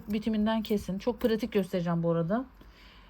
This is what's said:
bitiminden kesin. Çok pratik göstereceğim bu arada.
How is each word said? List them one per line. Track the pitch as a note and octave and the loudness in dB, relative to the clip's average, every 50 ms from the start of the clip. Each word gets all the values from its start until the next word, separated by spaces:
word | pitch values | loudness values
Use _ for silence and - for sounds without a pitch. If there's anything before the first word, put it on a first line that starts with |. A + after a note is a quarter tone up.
| - - | -2 -2
bitiminden | G#3 A3+ A3 A3+ A3 G#3+ G#3 A3 A3 A3+ G#3+ | -2 -2 0 0 0 2 2 2 2 0 0
kesin. | - G#3+ G3+ - - F3+ G3 | 0 0 0 0 -2 -6 -4
Çok | - B3 A#3 - | -2 -4 -2 0
pratik | - A#3 A3 G#3+ - A3+ - | 0 0 0 0 0 0 0
göstereceğim | G#3 F#3 F#3 - F#3 E3+ F3 E3+ E3+ E3 | 0 0 0 0 -2 0 0 0 2 2
bu | E3+ | 2
arada. | E3+ E3+ E3 E3 G3+ A#3+ C4+ - - - - - - - - - - - - - | 2 2 0 0 0 -2 -2 -4 -10 -20 -20 -20 -20 -20 -20 -20 -20 -20 -20 -20